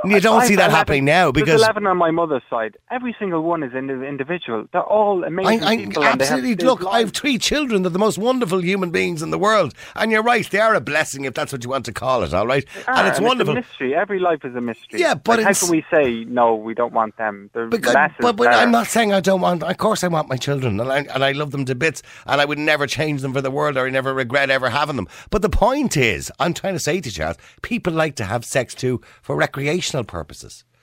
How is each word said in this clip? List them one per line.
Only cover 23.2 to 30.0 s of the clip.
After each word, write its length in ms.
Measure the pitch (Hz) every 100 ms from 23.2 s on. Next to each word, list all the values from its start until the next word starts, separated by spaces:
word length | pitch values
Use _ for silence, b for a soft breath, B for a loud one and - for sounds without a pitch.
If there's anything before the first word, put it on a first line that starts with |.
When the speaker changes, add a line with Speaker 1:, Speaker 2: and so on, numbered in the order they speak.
Speaker 1:
them 100 | 135
for 80 | 135
the 100 | 135
world, 260 | 139 151 135
or 100 | 131
I 40 |
never 220 | 135 131
regret 380 | 135 120 143 139
ever 180 | 135 127
having 280 | 135 151 135
them. 100 | 90 B B
But 120 | 208
the 60 | 208
point 480 | - 208 285 269 156
is, 340 | 117 76 67 -
I'm 120 | 165
trying 200 | - 190
to 60 | 175
say 200 | - 180
to 80 | 139
you, 40 |
Charles, 240 | 90 78 - b b
people 300 | - 233 180
like 240 | 160 156 -
to 80 |
have 200 | 95 117
sex 300 | - 139 117
too 260 | - 127 120 b b
for 140 | - 143
recreational 680 | 151 139 143 170 - 147